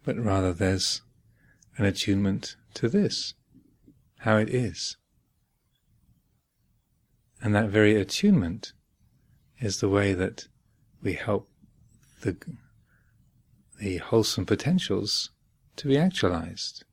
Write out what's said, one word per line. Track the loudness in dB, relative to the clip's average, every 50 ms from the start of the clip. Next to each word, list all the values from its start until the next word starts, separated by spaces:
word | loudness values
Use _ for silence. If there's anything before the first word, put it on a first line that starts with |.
| _
But | -4 -4 -2
rather | 0 0 2 2 2 0 0
there's | 0 0 0 2 0 -2 -4 -4 -6 _ _ _ _ _ _ _ _ _ _ _ _ _ _ _
an | 0 0
attunement | 0 0 0 -2 0 0 2 2 0 -2 -2 -6 -12 -16 _ _ _ -8
to | -4 -4 0
this, | 2 2 0 0 -2 -6 -8 -10 -12 _ _ _ _ -20 _ _ _ _ _ -20 _ _ _ _ _ _
how | 2 2 4 4
it | 2 2
is. | -2 -2 -2 -4 -6 -8 -10 -10 -12 _ _ _ _ _ _ _ _ _ _ _ _ _ _ _ _ _ _ _ _ _ _ _ _ _ _ _ _ _ _ _ _ _ _ _ _ _ _ _ _ _ _ _ _ _ _ _ _ _ -2
And | 0 2
that | 2 2 2
very | 4 6 6 6 6
attunement | 4 0 -2 -4 2 4 6 6 6 4 0 -4 -8 -12 -16 -20 _ _ _ _ _ _ _ _ _ _ _ _ _ _ _ _ _
is | -4 -4 -2 0
the | 0 2
way | 4 4 4 4 2
that | 0 0 -4 -4 -10 -20 _ _ _ _ _ _ _ _ _ _ _
we | -6 -6 -4
help | -4 -2 -2 -2 -2 -4 _ _ _ -20 _ _ _ _ _ _ _ _ _ _ _
the, | -6 -6 -6 -4 -12 -16 -16 -16 -20 _ _ _ _ _ _ _ _ _ _ _ _ _ _ _ _ _ _ _ _ _ _ -8
the | -6 -4 -4
wholesome | -4 -2 2 2 2 2 2 -2 -4 0
potentials | 0 0 0 2 0 0 0 0 -2 -2 -2 -2 -2 -4 -4 -6 -8 _ _ _ _ _ _ _ _ _
to | -8 0 0
be | 2 2
actualized | 2 2 0 0 0 0 0 -2 -4 -8 -10 -10 -10 -10 -12 -14 -20 _